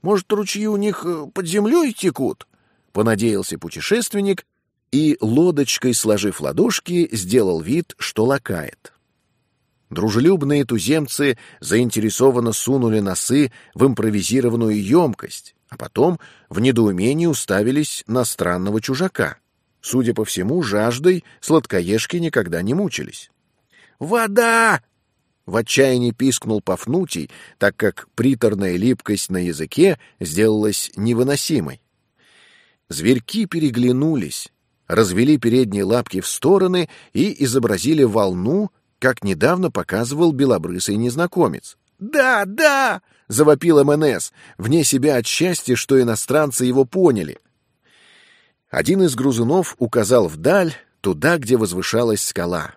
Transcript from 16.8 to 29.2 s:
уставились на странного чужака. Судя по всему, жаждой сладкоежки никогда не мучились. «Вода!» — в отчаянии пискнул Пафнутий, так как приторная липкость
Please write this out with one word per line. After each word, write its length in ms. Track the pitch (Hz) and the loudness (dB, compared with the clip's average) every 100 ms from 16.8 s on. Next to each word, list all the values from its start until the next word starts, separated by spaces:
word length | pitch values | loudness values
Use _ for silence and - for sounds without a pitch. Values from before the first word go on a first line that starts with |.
| 110 90 107 147 170 | 2 2 0 0 0
уставились 760 | 139 - 98 107 139 151 - - | -2 -2 0 2 0 -2 -8 -4
на 180 | 123 120 | -2 -2
странного 560 | - 87 87 92 107 | -2 -2 -2 -2 -4
чужака. 560 | 107 131 185 - 85 - _ _ _ _ | -4 -4 -4 -2 -4 -6 _ _ _ _
Судя 320 | - 123 120 | -4 -2 0
по 120 | 110 107 | -2 -4
всему, 360 | - 92 165 | -4 -2 -2
жаждой 600 | 131 101 110 120 165 185 - _ | -2 0 0 0 0 0 -4 _
сладкоежки 800 | - 156 - 92 87 110 - 175 | 0 0 2 -4 0 -2 -2 -4
никогда 440 | 165 - 90 82 | -2 -2 -2 -4
не 120 | 95 | -2
мучились. 580 | 151 196 - - - - _ _ _ _ _ _ _ | -2 -2 -6 -12 -14 -20 _ _ _ _ _ _ _
«Вода!» — 840 | 151 233 220 202 233 226 226 165 _ _ _ _ _ _ - | -2 -2 2 2 2 4 4 2 _ _ _ _ _ _ -4
в 100 | 101 | -4
отчаянии 560 | 113 - 135 123 120 | -2 2 4 4 0
пискнул 500 | 113 131 123 - 107 | 0 0 0 -2 -4
Пафнутий, 680 | - 92 - 156 180 90 71 - - _ | -2 -6 -2 -2 -2 -6 -10 -14 -20 _
так 200 | 101 - | -2 0
как 320 | 107 - - - | -2 -2 -16 -2
приторная 600 | 120 127 117 101 98 90 | 0 2 0 0 -2 0
липкость 540 | 113 123 - 101 | 0 0 -2 -4